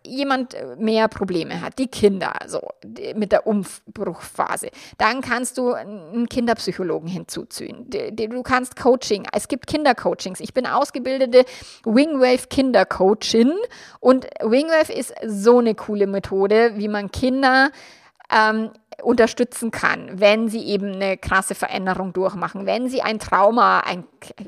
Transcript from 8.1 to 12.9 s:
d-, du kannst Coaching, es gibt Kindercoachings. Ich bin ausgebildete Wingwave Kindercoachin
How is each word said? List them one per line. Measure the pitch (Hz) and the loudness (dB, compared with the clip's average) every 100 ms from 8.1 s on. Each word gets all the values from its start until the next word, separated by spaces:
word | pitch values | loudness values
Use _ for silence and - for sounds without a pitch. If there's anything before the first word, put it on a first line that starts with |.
d-, | 220 220 | -6 -6
du | 247 | -6
kannst | 240 254 254 - | -2 -2 -2 -2
Coaching, | 240 247 - 202 - | 2 2 0 -4 -4
es | - - | -6 -4
gibt | 269 - | -6 -4
Kindercoachings. | 302 294 226 180 175 190 185 | 0 2 2 0 -4 -6 -10
Ich | - | -6
bin | - 240 | -4 -2
ausgebildete | 175 285 277 254 262 254 247 254 - - - | 0 -2 -4 -4 0 6 6 6 0 -20 -10
Wingwave | - 220 311 277 254 254 - | 2 4 4 4 4 2 0
Kindercoachin | - 262 214 185 | 0 4 4 4